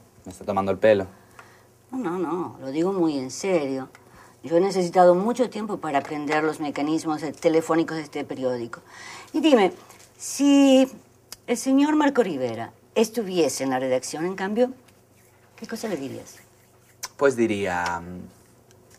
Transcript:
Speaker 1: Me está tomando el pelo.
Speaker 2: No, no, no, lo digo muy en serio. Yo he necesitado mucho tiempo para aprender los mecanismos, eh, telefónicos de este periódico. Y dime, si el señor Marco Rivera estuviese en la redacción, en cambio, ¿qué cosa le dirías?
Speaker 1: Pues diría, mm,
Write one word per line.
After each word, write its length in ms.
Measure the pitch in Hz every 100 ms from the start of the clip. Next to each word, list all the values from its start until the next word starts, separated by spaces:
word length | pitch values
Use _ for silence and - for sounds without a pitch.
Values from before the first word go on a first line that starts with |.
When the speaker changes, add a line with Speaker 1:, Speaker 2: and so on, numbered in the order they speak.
| _ _
Speaker 1:
Me 80 | 95
está 140 | 90 98
tomando 260 | 98 98
el 60 | 95
pelo. 300 | 110 104 92 - _ - - - _ _ _
Speaker 2:
No, 80 | 262
no, 220 | 190 185
no, 380 | 151 175 139 113
lo 80 | 135
digo 240 | 147 180
muy 240 | 196 160 143
en 140 | 131
serio. 580 | - 196 175 139 135 131 - - - - _
Yo 140 | 165 170
he 40 |
necesitado 540 | 196 185 175 185 180 175
mucho 340 | 214 240 214
tiempo 280 | 208 214 190
para 200 | 156 143
aprender 460 | 139 151 147 151
los 160 | 156 151
mecanismos, 640 | 147 143 147 160 160 151
eh, 80 | 151
telefónicos 640 | - 170 160 160 160 160 160
de 60 |
este 200 | 147 147
periódico. 580 | 139 135 127 123 117 - - - - - -
Y 60 | 302
dime, 320 | 311 247 180 - - - - -
si 720 | - - 285 277 277 262 262 - _ _ _ - -
el 100 | 240
señor 380 | 269 269 294 302
Marco 260 | 285 269
Rivera 500 | 190 139 127 117 113 - _
estuviese 720 | - 220 240 190 180 143 -
en 80 | 135
la 80 | 127
redacción, 440 | 131 127 - 151
en 120 | 175 190
cambio, 360 | 190 214 247 254 _ _ _ _ _ _ _ -
¿qué 100 | -
cosa 220 | 226 220
le 100 | 160
dirías? 380 | 135 113 - - _ _ _ _ _ _ - -
Speaker 1:
Pues 180 | 143 117
diría, 640 | 113 101 98 87 87 85
mm, 180 | 87 90 90 - _ _ _ _ _